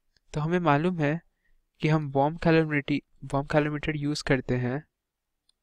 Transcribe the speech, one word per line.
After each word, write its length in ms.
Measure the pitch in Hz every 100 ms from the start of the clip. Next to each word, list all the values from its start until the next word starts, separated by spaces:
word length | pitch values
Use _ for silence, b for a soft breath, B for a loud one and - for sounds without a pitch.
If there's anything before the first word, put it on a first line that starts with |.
| _ _ _
तो 60 | 156
हमें 180 | 156 180
मालूम 420 | 165 143 170 175
है 200 | 143 165 - _ _ _ _ _
कि 80 | 156
हम 220 | 156 147
बॉम्ब 280 | 135 143 170
कैलोरीमेटी-, 840 | 170 160 156 147 - 143 - _
बॉम्ब 260 | 139 139 143
कैलोरीमीटर 460 | 151 151 147 - 156
यूज़ 280 | 143 151
करते 320 | - 135 - 127
हैं 280 | 123 135 - _ _ _ _ _ _ _